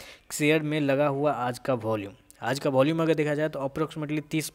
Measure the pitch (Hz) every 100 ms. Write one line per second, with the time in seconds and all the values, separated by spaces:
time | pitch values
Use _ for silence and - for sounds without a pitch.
0 | - - - - 147 156 151 151 139 135
1 | 147 139 147 131 123 120 - 127 110 110
2 | 98 - - - 110 139 147 131 139 165
3 | 165 156 151 147 156 147 135 156 156 156
4 | 147 151 - 160 151